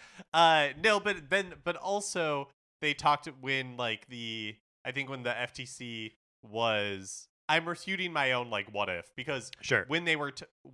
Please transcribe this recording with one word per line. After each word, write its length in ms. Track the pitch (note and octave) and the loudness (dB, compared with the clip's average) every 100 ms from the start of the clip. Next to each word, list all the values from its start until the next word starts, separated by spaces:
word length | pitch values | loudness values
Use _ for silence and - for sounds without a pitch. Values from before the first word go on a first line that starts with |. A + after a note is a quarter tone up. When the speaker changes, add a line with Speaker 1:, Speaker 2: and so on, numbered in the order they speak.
| - - - | -20 -20 -2
Speaker 1:
Uh, 360 | E3 E3 D#3+ C#3+ C#3+ | 6 8 8 4 2
no, 160 | G#3+ G3+ | 4 4
but 300 | G3+ F#3 C#3 | 2 -2 0
then, 280 | F#3+ F3+ D#3 | 0 0 -6
but 140 | F3 E3+ | -6 -4
also 720 | F#3 G3+ G3+ F#3 D#3+ C#3+ C#3 _ _ - | -2 -2 -2 0 0 0 -4 _ _ -4
they 140 | D3+ | -2
talked 320 | D3 C#3+ D3 - C3 | 2 4 4 0 -10
when, 360 | B2+ C3+ B2+ B2 | -2 -2 -2 -2
like, 300 | A#2 A2 - | -2 -2 -6
the, 480 | A#2+ A#2 A2+ G#2+ G#2+ _ _ | -10 -6 -6 -6 -10 _ _
I 100 | C3 | -8
think 180 | C3 C3 | -6 -6
when 140 | C3+ | -4
the 140 | A#2+ A#2 | -4 -2
F 140 | B2 | -4
T 140 | - B2+ | -8 -12
C 480 | - B2 A2+ A2 _ _ _ | -12 -10 -8 -10 _ _ _
was, 840 | A2 G#2+ A#2 G#2+ G2+ G2 F#2+ - - _ - | -8 0 2 2 0 -4 -8 -14 -16 _ 2
I'm 200 | D#3+ E3 | 2 2
refuting 440 | E3 - F#3+ F3+ | -6 -6 -4 -2
my 200 | D#3 C3+ | 0 2
own, 180 | B2+ A#2+ | 0 0
like, 220 | G#2 G2+ | -4 -4
what 160 | G2+ G2 | -4 -2
if, 220 | F2 - - | -4 -8 -10
because 340 | C3 C3+ - - | -6 -6 -6 -10
Speaker 2:
Sure. 240 | - A#2 A2 | 2 2 2
Speaker 1:
when 160 | D#3+ | -2
they 120 | E3+ D#3 | 0 0
were 140 | C#3+ | -2
t-, 140 | - - _ C3+ | -8 -16 _ -18